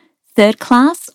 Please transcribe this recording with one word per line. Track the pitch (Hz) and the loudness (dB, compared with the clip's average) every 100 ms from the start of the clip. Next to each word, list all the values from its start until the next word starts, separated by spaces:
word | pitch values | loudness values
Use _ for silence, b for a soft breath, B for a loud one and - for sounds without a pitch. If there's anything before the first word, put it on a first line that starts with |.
| _ _ _ - | _ _ _ 0
Third | 208 214 | 0 0
class | - 247 285 349 - | -2 0 0 -2 -10